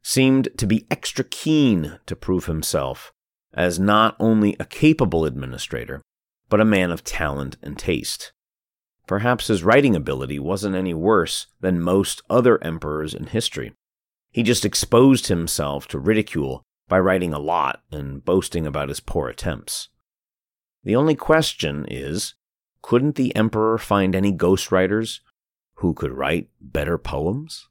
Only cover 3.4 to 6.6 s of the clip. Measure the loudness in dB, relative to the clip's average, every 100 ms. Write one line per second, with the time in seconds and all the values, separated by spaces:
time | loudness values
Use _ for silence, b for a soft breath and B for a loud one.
3.4 | _ -2 -2 2 4 4 4 2 2 4
4.4 | 2 0 -10 2 2 4 2 2 0 -4
5.4 | -10 -10 -10 -10 -10 -12 _ _ _ _
6.4 | _ 4